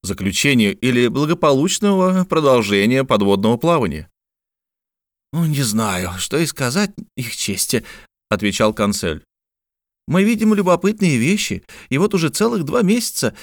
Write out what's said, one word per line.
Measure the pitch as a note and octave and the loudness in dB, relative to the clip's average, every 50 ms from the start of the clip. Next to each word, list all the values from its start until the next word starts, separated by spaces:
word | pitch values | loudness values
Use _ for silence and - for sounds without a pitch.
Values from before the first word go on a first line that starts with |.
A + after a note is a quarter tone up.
| - | -10
заключению | F2+ F#2+ - F#2+ G2 F2+ - - C#3+ C3+ A#2+ G#2+ G2+ F#2+ | -8 -8 -4 -4 -4 -2 0 0 2 2 4 2 2 0
или | - - B2+ B2 A#2+ B2 A#2 | 0 -2 0 2 2 0 0
благополучного | A#2 C3+ D3 D3+ E3+ E3+ - D3+ C#3 C3 D3+ - - - G#3 G3+ G3 F#3+ F#3 F#3 F#3 F#3 F3+ | 0 -2 -2 -2 0 0 2 2 2 2 0 0 -2 -2 0 0 2 2 2 2 2 0 0
продолжения | - E3 D#3+ D3+ C#3 B2+ A#2+ A2 G2+ G#2 G2 G2+ A2+ B2+ C3 C3+ | 0 0 2 4 4 4 4 2 2 2 2 2 2 2 0 0
подводного | B2+ A#2+ G2+ G2+ G2 G2 G2 G2+ A2 A#2+ | 0 0 2 2 2 2 2 2 2 0
плавания?» | A#2 - E3+ E3+ D3+ A#2 E2+ C#2+ D2+ D2+ - _ _ _ _ _ _ _ _ _ _ _ _ _ _ _ _ _ _ _ _ _ _ _ _ - | 2 0 0 0 0 0 -2 -6 -8 -12 -16 _ _ _ _ _ _ _ _ _ _ _ _ _ _ _ _ _ _ _ _ _ _ _ _ -4
«Ну, | E3 E3+ | -2 0
не | D#3 D3 C#3+ C#3 | 0 0 0 0
знаю, | A2 G#2 A2+ A2 G#2 F#2 F2+ F#2 F2+ F2+ F#2 | 0 0 -2 -2 -2 -2 -4 -4 -6 -6 -8
что | - - - D3+ | -6 -4 -2 -2
и | E3+ | -2
сказать, | D3 - - C3+ A#2+ C3 F#3+ G#3 G3 - - - - _ | -2 -2 -4 -4 -2 0 0 -2 -2 -4 -10 -18 -12 _
их | - A#2+ A2+ - | -10 -10 -10 -8
чести», — | - - - G2 - - - - A2+ - - - - - _ _ _ _ _ | -8 -6 -6 -4 -4 -2 -2 -2 -2 -4 -6 -12 -20 -20 _ _ _ _ _
отвечал | G#2+ G2+ G#2 G2+ F#2+ - A2+ G#2+ G#2+ | -4 -2 0 -2 0 2 0 0 0
Кансель. | - G#2 G2+ G2+ - - F2 D#2 D#2 - _ _ _ _ _ _ _ _ _ _ _ _ _ _ _ _ - | 0 -2 -2 -2 -2 -4 -4 -6 -6 -10 _ _ _ _ _ _ _ _ _ _ _ _ _ _ _ _ -2
Мы | D3 F#3 G3 | 0 2 2
видим | G#3+ A#3+ G#3+ A3 G#3+ G#3+ | 2 0 2 2 2 2
любопытные | G3+ F#3+ F#3 F3+ F3 - G3 G#3+ G#3+ G3 E3+ C#3+ | 2 4 2 2 2 2 -2 0 0 2 2 2
вещи, | A#2 A#2 D3+ G3+ G#3 - - - - - - - - - - | 2 2 0 0 0 -2 -4 -6 -8 -10 -14 -20 -20 -8 -4
и | C3 | 0
вот | C#3 F#3+ G3+ - | 0 0 0 0
уже | F3+ E3 D3 | 0 0 -2
целых | - - G#3 A#3 A#3+ G3+ D#3 | 0 0 0 0 0 -2 -2
два | C#3 - B3 G#3+ | -2 0 0 2
месяца | F3 A3 B3 A3+ - - - - A2 - - | 2 2 0 -2 -4 -4 -4 -4 -4 -4 -6